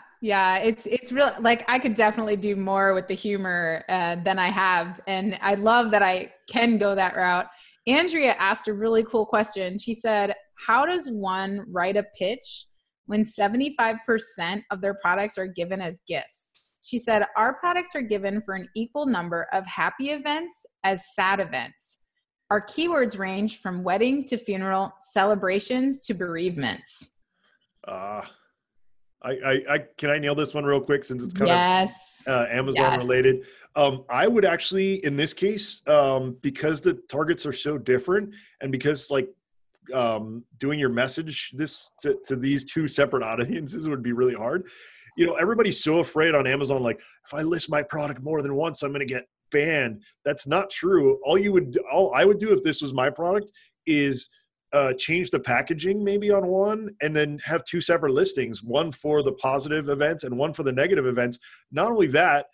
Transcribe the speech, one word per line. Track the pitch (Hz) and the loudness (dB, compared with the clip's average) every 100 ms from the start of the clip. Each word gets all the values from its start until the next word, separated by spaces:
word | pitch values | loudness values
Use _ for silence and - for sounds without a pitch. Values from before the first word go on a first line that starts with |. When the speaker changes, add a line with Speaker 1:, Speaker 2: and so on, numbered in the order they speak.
| - _ | -14 _
Speaker 1:
yeah, | 220 196 190 185 | -2 2 2 2
it's, | 226 220 | 0 -2
it's | - 247 - | -2 -4 -2
real, | 247 226 - | 2 2 2
like, | 233 233 233 | 2 2 2
I | 254 | 0
could | 254 | 0
definitely | 214 214 220 220 208 | 2 2 2 -2 -2
do | 202 196 | -2 -2
more | 190 196 196 | 0 2 4
with | 190 185 | 2 -2
the | |
humor, | 190 214 202 190 175 165 160 - | -6 -4 -4 -2 -2 -2 -4 -2
uh, | 185 175 175 | -2 -2 -2
than | 175 190 | -2 0
I | 180 | 0
have, | 190 190 180 170 180 - | 2 2 2 0 -6 -6
and | 190 202 190 | -4 -2 -2
I | 196 | 0
love | 202 208 240 226 | 2 4 4 4
that | 208 | 4
I | 196 185 185 - - | 4 2 -4 -16 -8
can | 247 233 226 | 0 2 4
go | 202 | 2
that | 196 185 - | 2 0 2
route. | 180 180 - - - _ - | 2 2 -2 -10 -20 _ 0
Andrea | 277 349 320 269 - | 2 2 2 2 4
asked | 190 214 - | 2 0 -2
a | |
really | 202 220 226 | -2 0 2
cool | 226 226 | 2 0
question. | 208 214 214 - 185 190 | 2 2 0 -2 -6 -6
She | - | -8
said, | 220 233 214 202 196 - - | -4 0 0 0 -4 -12 -8
"How | - 226 | 2 4
does | 302 359 277 | 4 0 -4
one | 220 190 185 196 202 - | -6 -4 -2 -4 -6 -6
write | 180 180 202 | -2 0 0
a | 202 - | -2 -4
pitch | 190 254 - - - _ _ _ - | -6 -6 -10 -18 -20 _ _ _ -4
when | 208 | -2
seventy-five | 220 - 202 233 285 285 226 226 | 0 0 0 0 -2 0 -2 -2
percent | - 226 220 - 170 202 - | -2 -2 -2 -8 -6 -6 -8
of | 196 | -6
their | 196 196 | -4 -2
products | 175 180 208 - | 0 0 -2 -4
are | 190 | -8
given | 180 175 190 | -6 -6 -6
as | 180 180 - | -8 -10 -8
gifts?" | 160 - - - - _ _ | -8 -8 -14 -20 -20 _ _
She | - 240 | -8 -6
said, | 226 214 202 | 0 0 2
"Our | - 226 | 0 0
products | 269 349 349 349 | 0 -2 -2 -4
are | 302 | -6
given | 233 208 196 202 | -4 -4 -2 -6
for | 208 | -6
an | 190 185 - | -8 -10 -8
equal | 233 294 294 | -8 -4 -2
number | 202 170 170 - | -2 -2 -4 -4
of | 190 190 | -4 -4
happy | - 170 - 269 | -4 -4 -2 -6
events | 294 294 302 349 - - _ | -6 -4 -6 -8 -14 -20 _
as | 190 190 - | -2 -2 -4
sad | - 190 196 | -2 0 0
events. | 175 131 123 - - - _ _ _ _ - | -2 -6 -8 -12 -20 -20 _ _ _ _ -2
Our | 208 | -2
keywords | 208 - 339 330 240 202 | -2 -4 -2 0 0 -2
range | 190 190 214 - | -6 -4 -4 -4
from | 196 180 | -8 -6
wedding | 180 190 240 277 | 0 2 2 0
to | 262 233 | -2 -6
funeral, | 240 196 190 190 196 - - | -4 -4 -2 -2 -2 -8 -4
celebrations | - 196 208 185 196 208 254 262 269 | 2 4 2 2 0 0 0 0 -2
to | - | -4
bereavements." | 190 175 165 180 170 127 92 - - - _ _ _ _ _ _ _ - | -6 -4 -4 -4 -2 -4 -4 -8 -12 -12 _ _ _ _ _ _ _ -12
Speaker 2:
Uh, | 95 98 104 92 - _ _ _ _ _ _ _ _ | -10 -8 -10 -12 -18 _ _ _ _ _ _ _ _
I, | 127 | -8
I, | 131 135 135 135 | -4 0 0 0
I, | 143 143 - | -2 -4 -6
can | 151 | -2
I | 147 | 0
nail | 143 | 0
this | 143 151 | -2 -2
one | 151 | -2
real | 143 139 | 0 2
quick | 135 143 | 2 0
since | - 127 | -2 -8
it's | 123 | -8
kind | - - | 0 4
of, | 175 | 4
Speaker 1:
Yes. | 180 185 196 - - - - | 4 4 2 -4 -18 -10 -2
Speaker 2:
uh, | 131 117 | 0 2
Amazon | 117 135 131 135 | 0 0 2 2
Speaker 1:
Yes. | 139 | 2
Speaker 2:
related? | 123 127 131 131 - - - - | 2 4 4 4 -2 -20 -8 0
Um, | 143 131 - | 2 0 -4
I | 123 196 | 0 4
would | 240 190 | 6 6
actually, | 170 - 190 190 190 | 4 0 0 0 0
in | 156 | -2
this | 143 151 | 0 -2
case, | - 190 214 - - - | 0 -2 -2 -6 -6 4
um, | 151 139 131 131 127 | 6 6 2 -2 -6
because | 143 135 151 160 | -6 -2 -2 0
the | 180 - - | 2 0 -2
targets | 135 156 170 | -4 -2 -2
are | 151 | -4
so | 131 147 147 | -6 -4 -2
different | 113 127 127 190 208 - _ - | 2 2 2 0 -2 -10 _ -12
and | 139 | -6
because, | 131 143 147 - | -2 0 0 0
like, | 139 131 - _ _ _ _ - | 0 0 -6 _ _ _ _ -6
um, | 131 120 110 110 113 120 - | 0 0 0 -4 -12 -16 -8
doing | 135 151 | -4 0
your | 135 | 0
message | 120 131 131 160 143 - | 2 0 -2 -8 -8 -10
this | 127 151 - - _ | -8 -8 -8 -18 _
to, | 147 135 | -2 -2
to | - | -2
these | 131 131 143 | -4 0 -2
two | 139 - 156 | -2 -4 -2
separate | - 139 135 | 2 2 2
<laughs> | 110 | -2
audiences | 113 127 170 147 120 156 | -2 -2 -4 -6 -8 -6
would | 139 | -4
be | 120 | -2
really | 117 123 | 2 2
hard. | 117 113 170 185 - - - - - | 0 -2 -4 -6 -18 -20 -20 -8 0
You | 170 | 0
know, | |
everybody's | 151 175 226 220 - | 2 0 2 0 0
so | - 160 | 0 0
afraid | 165 156 160 | 0 2 4
on | 151 127 | 4 2
Amazon, | 135 139 135 | 0 0 -2
like, | 123 110 - _ - | -2 -4 -10 _ -12
"If | |
I | 147 | -6
list | 160 170 156 | -2 -2 -2
my | 151 | -2
product | 139 156 147 127 | -2 -4 -6 -6
more | 135 156 | -4 -4
than | 143 | -2
once, | 139 165 151 | -2 -2 -4
I'm | 143 | -6
gonna | 143 | -4
get | 135 127 - _ _ | -4 -6 -10 _ _
banned." | 147 151 156 123 107 - _ | 0 2 2 -2 -4 -16 _
That's | 143 139 135 | -4 -4 0
not | 165 196 | 0 0
true. | - 170 190 139 135 | -2 2 6 6 4
All | 135 185 | 4 2
you | 202 | 4
would | 185 139 | 2 2
d-, | 123 - | 0 0
all | 151 185 | 2 4
I | 127 | 6
would | 185 202 | 6 6
do | 214 | 4
if | 196 | 2
this | 160 147 | 2 -2
was | 147 | -4
my | 131 131 | 0 0
product | 143 170 202 208 _ _ _ - | 0 -2 -2 -4 _ _ _ 0
is, | 151 143 131 - _ _ _ _ | 2 2 -2 -8 _ _ _ _
uh, | 143 135 | 2 4
change | 127 - 170 185 | 2 0 -2 0
the | 156 | -2
packaging | 127 123 139 165 170 202 | 0 0 0 -2 -2 -2
maybe | 202 202 208 | 0 0 2
on | 202 185 | 2 2
one | 185 202 214 214 208 | 2 0 -2 -6 -4
and | 151 | -2
then | 151 151 147 | 0 0 -2
have | - 160 | -4 -4
two | - 175 | -4 -4
separate | - 170 160 | 0 2 2
listings, | 131 127 - 117 107 | 2 2 0 -4 -6
one | 110 127 165 | -4 -2 -2
for | 135 151 151 | -4 -2 0
the | 135 | 0
positive | 127 131 139 143 156 143 | 0 0 -2 -2 -4 -2
events | 139 147 165 | 0 0 -2
and | 131 123 | -6 -4
one | 151 | -4
for | 151 | -2
the | 139 | -2
negative | 127 160 185 127 | 0 2 2 2
events. | 123 123 120 - - _ | 0 -2 -4 -16 -20 _
Not | 135 202 | -2 0
only | 226 165 | 2 4
that, | 135 175 143 - | 4 4 4 0